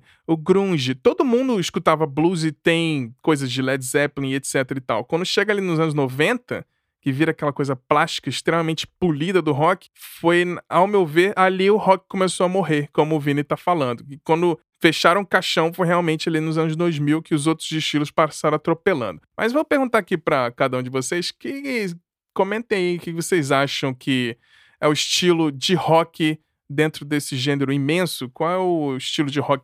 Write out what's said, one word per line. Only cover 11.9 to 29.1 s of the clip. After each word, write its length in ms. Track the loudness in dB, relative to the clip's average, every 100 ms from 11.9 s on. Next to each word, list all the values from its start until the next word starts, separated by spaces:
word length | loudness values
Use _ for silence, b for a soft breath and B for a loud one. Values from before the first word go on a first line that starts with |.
| 2 0
começou 360 | -2 -2 0 0
a 40 |
morrer, 400 | 0 0 0 0
como 240 | 0 2 0
o 40 |
Vini 200 | 0 -2
tá 140 | -2 -4
falando. 500 | -2 0 0 -4 -10
E 80 | -14
quando 420 | 0 2 2 -2 _ _
fecharam 400 | 2 4 4 4
o 40 | 2
caixão, 460 | 0 0 0 0
foi 140 | 0 0
realmente 400 | 2 0 -2 -2
ali 140 | -2
nos 160 | -2 -2
anos 180 | -2 0
dois 240 | 0 0
mil 220 | 0 0
que 120 | 0
os 140 | 0 0
outros 240 | -2 -2
estilos 400 | -4 -2 -2 0
passaram 460 | 0 0 0 -2 0
atropelando. 640 | -2 0 0 0 -2 -8 _ -4
Mas 160 | -2
vou 100 | 0
perguntar 360 | 0 0 0 0
aqui 180 | 0 -4
pra 340 | 0 0 -2
cada 260 | -2 -2 -2
um 60 |
de 60 | -4
vocês, 420 | -4 -4 -4 -6
que, 560 | -8 -10 -8 -6 -4 -4 -8 _ _ _
comentem 440 | -4 -2 -2 -4 -2
aí 200 | 0 -2
o 20 |
que 140 | -6
vocês 360 | -8 -2 0 2
acham 440 | 0 0 -2 -4
que 440 | -4 -2 -2 -2 -6 b b b b
é 40 | -2
o 60 |
estilo 600 | 0 -2 0 2 2 0
de 220 | -2 -2 0
rock 640 | 2 2 2 -2 -2 -2 _ _ _
dentro 360 | -2 -2 -2 -4
desse 320 | -4 -4 -4
gênero 340 | -2 -2 0
imenso. 580 | -2 0 0 -2 -6 -10
Qual 220 | -4 -2
é 60 | -2
o 400 | 0 0 -2 -6
estilo 340 | -6